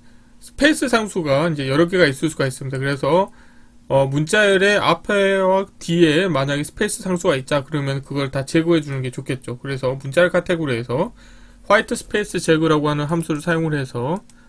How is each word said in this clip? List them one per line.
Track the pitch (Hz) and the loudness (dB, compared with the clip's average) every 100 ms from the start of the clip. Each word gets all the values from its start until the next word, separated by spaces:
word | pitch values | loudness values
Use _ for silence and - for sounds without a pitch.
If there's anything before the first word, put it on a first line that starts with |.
| - - - - | -18 -20 -20 -20
스페이스 | - - 294 302 269 | -16 0 2 2 2
상수가 | 233 214 202 151 139 170 | 0 0 -4 0 2 2
이제 | 147 135 | -2 0
여러 | 139 170 | 2 2
개가 | 185 156 | 4 2
있을 | 135 160 | 2 -4
수가 | - 135 | -2 -4
있습니다. | 131 135 135 | -4 -6 -4
그래서, | 135 139 143 170 202 - - - - - - | -2 -2 2 2 0 -6 -20 -20 -20 -20 -2
어, | 135 139 | 0 2
문자열의 | 143 156 214 208 190 202 202 | 0 0 2 4 4 4 4
앞에와 | 127 170 - 208 196 196 190 190 196 - | 2 0 0 0 2 2 2 2 -2 -8
뒤에 | - 170 165 147 196 | -2 4 4 4 2
만약에 | 143 135 143 | 0 0 -2
스페이스 | 147 - 208 - | -4 -4 -4 -4
상수가 | 185 180 185 139 | -4 -2 0 0
있자 | 131 147 | 0 -2
그러면 | 135 151 139 139 | -2 -4 -4 -4
그걸 | - 143 139 | -6 -6 -4
다 | 139 | -4
제거해 | 135 165 165 165 | -2 0 2 0
주는 | 147 135 | 0 -6
게 | 131 | -6
좋겠죠. | 131 131 131 - 123 | -8 -8 -8 -8 -10
그래서 | 139 135 131 135 | -8 -4 -4 -4
문자열 | 139 135 175 | -2 2 4
카테고리에서 | 180 175 170 151 117 123 123 220 - - - - - - | 2 0 -2 -2 -2 -2 -2 -4 -8 -20 -20 -20 -14 0
화이트 | 208 214 233 | 0 2 -6
스페이스 | - 208 202 185 | -4 -4 -4 -2
제거라고 | 165 156 160 151 147 | 2 2 4 2 2
하는 | 147 147 | -2 -2
함수를 | 170 160 151 | -2 -2 -4
사용을 | 170 165 160 147 | -2 -2 0 -2
해서, | 131 120 127 185 - - | -4 -4 -4 -4 -8 -20